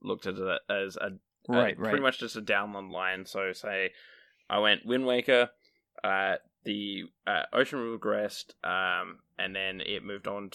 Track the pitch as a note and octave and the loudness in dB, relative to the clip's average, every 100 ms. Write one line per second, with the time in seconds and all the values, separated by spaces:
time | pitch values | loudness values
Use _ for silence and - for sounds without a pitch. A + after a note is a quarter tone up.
0 | - G2+ G2 F#2+ F#2+ E2 - G2+ G2 F#2 | -6 -4 -4 -4 -2 -2 0 -2 -2 -4
1 | G2 F#2+ _ _ - A#2+ A2+ - A2 C#3+ | -6 -6 _ _ 0 4 4 0 0 2
2 | C3+ - A#2 A#2 G#2+ G2+ G#2 G2+ G2 E2+ | 2 0 -6 -6 0 0 0 -8 -8 -2
3 | F#2 F#2+ F#2 G#2 F#2+ F#2 G#2+ G2 F#2+ - | -2 -2 -6 -2 -2 -4 -4 0 -2 -4
4 | - - _ _ _ G#2 G#2+ F#2+ A2+ B2+ | -20 -20 _ _ _ 4 6 4 2 0
5 | B2+ B2 A#2+ B2 A#2+ _ _ _ _ - | 2 2 6 6 6 _ _ _ _ -6
6 | G2 F#2+ F#2+ F#2 - _ - G#2 G2+ G2 | 0 2 2 0 -6 _ -6 -4 -4 -6
7 | E2+ _ G2 F#2+ - A#2 C3+ C#3+ A#2 A2+ | -8 _ -2 -2 2 2 2 0 -6 -4
8 | G#2+ G#2 G#2 - - - F2+ F#2 F#2 F2+ | 0 0 -2 -6 -14 -8 -2 0 2 0
9 | F2+ E2+ _ - F#2+ F#2+ F#2+ F#2+ - G2+ | -2 -10 _ -6 -4 -2 -4 -4 -4 -4
10 | G2 G2+ F#2+ G2+ G2 | -6 -8 -6 -6 -8